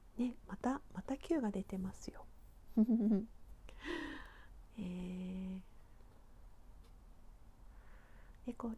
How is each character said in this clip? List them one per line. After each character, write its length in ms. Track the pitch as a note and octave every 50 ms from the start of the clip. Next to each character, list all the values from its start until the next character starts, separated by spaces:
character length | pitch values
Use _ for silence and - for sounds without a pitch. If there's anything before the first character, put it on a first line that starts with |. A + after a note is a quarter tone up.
| - - - -
ね、 180 | A#3+ B3 A#3 - - -
ま 80 | F#3+
た、 260 | - - B3 C4+ C#4+ - - -
ま 80 | G3
た 160 | - - C4+ C#4+
九 240 | - - E4+ D#4
が 100 | A#3+ G#3
出 120 | G3+ F#3+ G3
て 140 | - - F#3+
ま 140 | F#3 F#3+ -
す 140 | - - -
よ。 180 | - - - - - - - - - - - - - A3+
<laughs> 20 | G#3+ A#3+ A3 A#3 G#3 A3 A3 F#3+ A3 - - - - - - - - - - - - D#4 - - - - C#4 C#4 - - - - - - - - - - - A3
え 40 |
ー。 800 | G3 F3+ F3+ F3+ F3+ F3+ F3+ F#3 F#3 F#3 F#3 F#3+ F#3 F#3 F#3 F#3 F#3+ - - - - - - - - - - - - - - - - - - - - - - - - - - - - - - - - - - - - - - - - - - - - - - - - - - - - - - - -
で、 80 | B3 A#3+
こ 160 | - A#3+ A#3
う、 80 | A3+